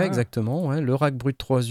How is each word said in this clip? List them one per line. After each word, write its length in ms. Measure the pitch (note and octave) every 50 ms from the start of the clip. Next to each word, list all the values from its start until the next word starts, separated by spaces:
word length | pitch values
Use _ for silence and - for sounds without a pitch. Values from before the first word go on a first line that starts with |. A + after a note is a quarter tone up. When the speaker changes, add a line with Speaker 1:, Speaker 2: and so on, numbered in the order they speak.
Speaker 1:
ouais. 40 | F3+
Speaker 2:
exactement, 640 | F#3+ F#3+ B2 A#2+ - - A#2+ G#2+ A2 B2+ E3 F#3 C#3+
ouais. 140 | C3+ D#3
Le 120 | D3+ B2 B2+
rack 220 | C3+ D3 D3 C3+
brut 220 | B2+ A#2+ C#3 C3+ -
trois 260 | - - C3+ B2+ A#2+ A#2